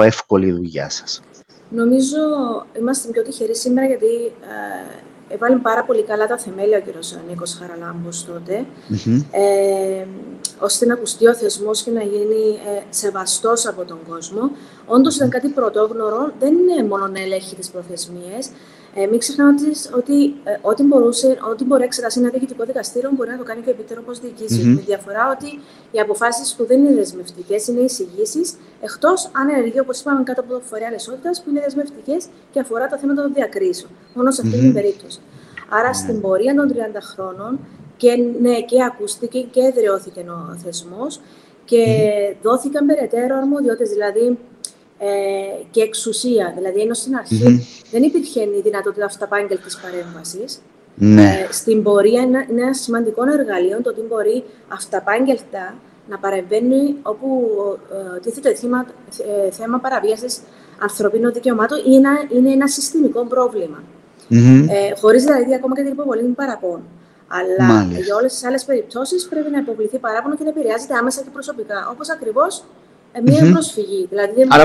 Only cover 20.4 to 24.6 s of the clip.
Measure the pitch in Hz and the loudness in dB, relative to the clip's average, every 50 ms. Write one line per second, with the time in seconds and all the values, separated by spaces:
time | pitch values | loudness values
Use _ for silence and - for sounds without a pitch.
20.4 | - 202 208 - - 196 214 - 277 285 285 262 233 233 240 - - 262 262 - | -6 -6 -6 -2 0 0 2 4 4 6 6 6 6 4 4 2 2 2 2 2
21.4 | - 220 226 220 269 247 277 262 247 254 - - 240 226 - 247 247 247 247 262 | -2 -6 -6 -4 0 2 2 2 2 2 -2 -4 -6 -4 0 0 0 0 0 -2
22.4 | 254 262 254 - 226 226 262 262 202 - - 240 247 277 285 254 240 233 247 254 | -4 -6 -6 -6 -6 -4 -4 -6 -6 -6 -4 -4 -2 -2 -2 -2 -2 -4 -6 -8
23.4 | 247 - 226 233 226 262 240 214 214 - 226 233 233 240 247 240 254 247 208 190 | -10 -10 -10 -6 -4 -4 -4 -4 -6 -14 -14 -14 -14 -14 -14 -12 -12 -14 -12 -10
24.4 | 214 214 120 113 | -6 -4 -2 2